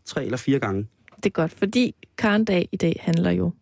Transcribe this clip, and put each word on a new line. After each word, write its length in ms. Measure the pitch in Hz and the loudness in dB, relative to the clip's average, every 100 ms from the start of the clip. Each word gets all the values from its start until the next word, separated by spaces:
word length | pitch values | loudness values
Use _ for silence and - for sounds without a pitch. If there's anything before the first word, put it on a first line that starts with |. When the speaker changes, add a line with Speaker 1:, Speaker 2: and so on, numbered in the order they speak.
| - | -8
Speaker 1:
tre 200 | - 127 | -6 -4
eller 120 | 127 | -4
fire 220 | - 139 | 0 0
gange. 280 | 113 98 107 _ _ - | 0 -4 -4 _ _ -6
Speaker 2:
Det 80 | 202 | -2
er 40 | |
godt, 220 | - 165 | 0 -2
fordi 440 | - 202 247 240 - - - | -2 -2 2 0 -2 -16 -4
Karen 280 | 220 208 220 | 2 2 2
Dag 240 | 185 170 | 0 0
i 60 | 190 | -2
dag 220 | 170 165 | 0 0
handler 280 | - 165 175 | 0 0 2
jo 200 | 175 175 - | 2 0 -4